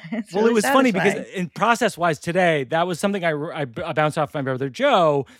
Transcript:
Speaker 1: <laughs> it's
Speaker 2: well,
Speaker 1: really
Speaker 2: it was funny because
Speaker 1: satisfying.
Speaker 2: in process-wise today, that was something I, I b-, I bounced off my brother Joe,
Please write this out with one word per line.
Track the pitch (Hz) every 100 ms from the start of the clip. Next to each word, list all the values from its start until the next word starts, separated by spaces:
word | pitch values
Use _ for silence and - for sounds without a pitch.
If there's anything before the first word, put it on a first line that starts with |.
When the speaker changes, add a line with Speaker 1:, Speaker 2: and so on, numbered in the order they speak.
Speaker 1:
<laughs> | 160
it's | 220 214
Speaker 2:
well, | 180
Speaker 1:
really | 226
Speaker 2:
it |
was | 233 226
funny | 269 254
because | 185 190
Speaker 1:
satisfying. | - - 180
Speaker 2:
in | 180
process-wise | - 208 233 226 - 170 151
today, | - 175 175 156
that | 127 160 180
was | 170
something | 196 196
I, | 170
I | 151 156 156
b-, | 139 117
I | 170
bounced | 151 151 156
off | 147
my | 151
brother | 135 131 139
Joe, | 123 277 226 165 143 135